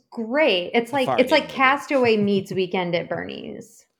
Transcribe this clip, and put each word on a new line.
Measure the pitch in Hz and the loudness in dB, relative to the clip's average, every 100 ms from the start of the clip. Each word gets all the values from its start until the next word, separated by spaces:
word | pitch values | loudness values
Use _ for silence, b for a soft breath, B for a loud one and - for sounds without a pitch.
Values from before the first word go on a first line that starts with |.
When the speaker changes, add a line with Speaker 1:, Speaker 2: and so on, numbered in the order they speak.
| _ | _
Speaker 1:
great. | - 220 262 311 185 175 | -12 -6 0 2 2 0
It's | 233 240 | -2 -2
Speaker 2:
The | 285 | -2
Speaker 1:
like, | 254 254 | 0 2
it's | 254 | 4
Speaker 2:
farting | |
Speaker 1:
like | 302 | 4
Speaker 2:
movie. | 294 - | 0 0
Speaker 1:
Castaway | 262 277 - 285 247 214 | 2 2 0 2 4 4
Speaker 2:
<laughs> | 202 | 4
Speaker 1:
meets | 196 190 | 0 0
Weekend | 185 185 190 175 170 | -4 -2 -2 0 -2
at | 160 | -2
Bernie's. | 170 87 67 - - - - _ _ | -6 -6 -10 -12 -14 -16 -20 _ _